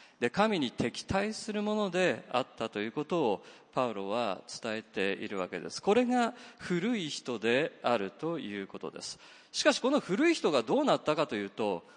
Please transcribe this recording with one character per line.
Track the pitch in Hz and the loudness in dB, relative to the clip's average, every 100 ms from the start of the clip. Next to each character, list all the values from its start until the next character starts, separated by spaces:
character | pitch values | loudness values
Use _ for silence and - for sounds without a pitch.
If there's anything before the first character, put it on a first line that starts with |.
| - - | -20 -4
で、 | 120 | 0
神 | - 220 196 | 2 2 2
に | 123 | 0
敵 | - 123 - | 0 -2 -4
対 | - 190 208 | -2 0 0
す | 220 - | -4 -6
る | 208 | -4
も | 208 | -2
の | 214 202 | 0 0
で | 175 180 113 - | 2 2 2 0
あ | 123 | -2
っ | 131 - | -2 -4
た | 113 | -4
と | 104 | -2
い | 107 | -4
う | |
こ | 151 | -4
と | 147 175 | -2 2
を | 127 92 - - - | 2 0 -4 -20 -8
パ | - 123 | -2 -2
ウ | |
ロ | 101 98 | -2 -4
は | 113 113 92 - - | -2 -2 -4 -8 -8
伝 | 117 110 | -6 -6
え | |
て | - - 98 95 | -6 -2 0 0
い | 101 | -4
る | 98 | -4
わ | 90 | -4
け | 90 | -4
で | 78 | -8
す。 | - | -2
こ | - | 2
れ | 214 | 4
が | 247 247 233 - - - | 4 2 0 -2 -14 -12
古 | - 175 208 233 | -4 -2 0 -2
い | 156 | -4
人 | - - 117 | -6 -6 -2
で | 110 123 165 - | 2 2 2 -2
あ | 127 117 | 0 2
る | 98 | 0
と | - 160 165 | -4 -6 -4
い | 101 101 | -6 -8
う | 98 | -8
こ | 101 | -8
と | 78 | -10
で | - | -10
す。 | - - - - - | -12 -12 -18 -20 -10
し | - | 0
か | 311 | 2
し、 | - | 4
こ | 254 | 2
の | 277 | 0
古 | - 196 330 | 0 2 2
い | |
人 | 320 208 | 2 2
が | 139 | 2
ど | 113 233 | 2 2
う | |
な | 277 151 | 4 2
っ | |
た | - 156 | 2 0
か | 143 | 0
と | |
い | 110 | -2
う | 98 | -4
と、 | - 104 87 - | -2 -2 -2 -6